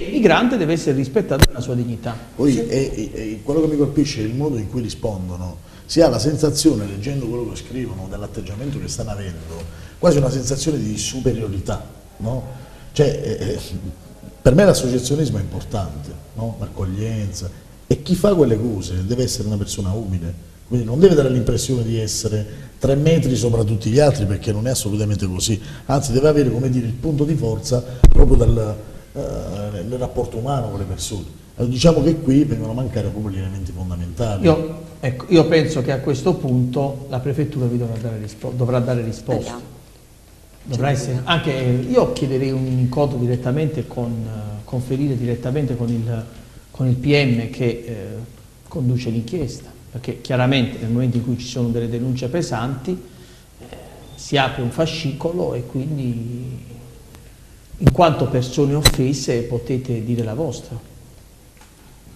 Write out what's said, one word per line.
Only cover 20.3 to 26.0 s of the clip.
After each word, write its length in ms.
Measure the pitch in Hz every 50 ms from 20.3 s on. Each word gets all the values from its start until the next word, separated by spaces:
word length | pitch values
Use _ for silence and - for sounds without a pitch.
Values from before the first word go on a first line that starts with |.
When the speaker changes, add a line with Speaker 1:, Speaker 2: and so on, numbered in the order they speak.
| 85 - - - - - - -
Speaker 2:
quindi 180 | 120 123 113
non 140 | 110 120 147
deve 160 | 185 190 175
dare 140 | 147 135 131
l'impressione 540 | 127 123 110 - 120 107 - - 131 120 113
di 140 | 110 113 113
essere 680 | 110 104 - - - 110 104 107 104 104 - - - - - -
tre 160 | - 127 139
metri 380 | 143 147 160 165 165 - 131 127 107
sopra 260 | 110 120 113 113 113
tutti 260 | 104 113 101 - 107
gli 100 | 113 135
altri, 260 | 151 143 - - 104
perché 260 | 95 101 - - 113
non 160 | 104 104 113 127
è 40 |
assolutamente 540 | 127 - - 104 101 104 110 104 104 90 101
così, 320 | 92 90 87 85 - 110 98 - - - - -
anzi 260 | - 135 139